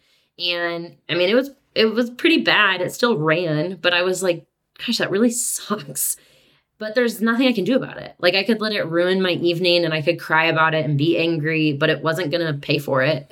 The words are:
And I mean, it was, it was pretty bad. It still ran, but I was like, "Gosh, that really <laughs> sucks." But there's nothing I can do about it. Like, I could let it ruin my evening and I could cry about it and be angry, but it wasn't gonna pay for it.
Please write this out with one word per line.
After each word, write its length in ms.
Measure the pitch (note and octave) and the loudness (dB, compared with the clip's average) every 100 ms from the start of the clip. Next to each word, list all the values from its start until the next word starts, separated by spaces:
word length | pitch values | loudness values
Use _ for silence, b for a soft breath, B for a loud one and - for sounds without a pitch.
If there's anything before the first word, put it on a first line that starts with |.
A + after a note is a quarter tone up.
| _ _ _ - | _ _ _ -8
And 600 | F3 F3 E3+ E3+ E3+ - - | -6 -4 -4 -6 -10 -16 -6
I 80 | E3+ | 0
mean, 140 | F#3 | 2
it 60 | B3 | 2
was, 160 | C#4 - _ - | 0 -8 _ 0
it 100 | A3 | 0
was 240 | G#3+ A#3+ | 0 -4
pretty 320 | - E4 D#4 | 0 2 2
bad. 400 | E3+ F3+ G3+ F3+ | 4 4 2 0
It 120 | - | -4
still 240 | - B3 E3 | -2 0 0
ran, 580 | D#3 E3 E3+ D3+ F3 F#3 | 0 0 0 -2 -4 -2
but 180 | F3 | 0
I 80 | F3 | 0
was 220 | F#3 F#3 | 0 0
like, 220 | F#3 D#3+ - _ _ - | -2 -2 -8 _ _ -10
"Gosh, 180 | - A3+ | -6 -2
that 140 | D#3+ | -2
really 180 | F#3+ A#3 | 2 2
<laughs> 20 | |
sucks." 840 | A#3 - - - D#3+ C#3+ - - - b b b b b _ | 0 -4 -6 -6 -8 -8 -6 -6 -6 b b b b b _
But 160 | G#3+ A#3 | -4 0
there's 260 | A#3 A3+ | 0 2
nothing 260 | A3+ A#3 C4 | 2 4 2
I 60 | |
can 100 | A3+ | 2
do 120 | F3+ C4+ | 2 0
about 220 | D3+ - | -2 -10
it. 180 | - - | -16 0
Like, 140 | F3+ | 2
I 100 | G3 | 2
could 180 | G3 A3 | 0 0
let 120 | G#3+ | 0
it 140 | G#3 D#3+ | -2 -2
ruin 340 | E3+ F3+ F#3+ | 0 2 2
my 100 | F#3 | 0
evening 540 | D#3 F3 E3+ F3+ F3 D#3+ | 0 0 0 2 2 2
and 80 | |
I 80 | D#3 | 0
could 180 | D#3 D#3+ | 0 -2
cry 260 | - D#3+ E3 | 0 2 4
about 280 | D#3 D#3+ | 4 2
it 100 | D#3 | 2
and 140 | D3+ C#3 | 0 2
be 200 | E3 D#3+ | 2 2
angry, 560 | E3 D#3+ D#3 D#3 D#3 | 0 -2 -2 0 0
but 160 | C#3+ D#3 | 2 0
it 120 | C#3 | 0
wasn't 300 | D#3 D#3 D#3 | -2 -2 -2
gonna 240 | E3+ E3 C#3+ | -2 -2 -4
pay 240 | - C#3+ | -2 -2
for 240 | C3+ C3+ | 0 0
it. 240 | C#3 C#3+ - | 0 -2 -6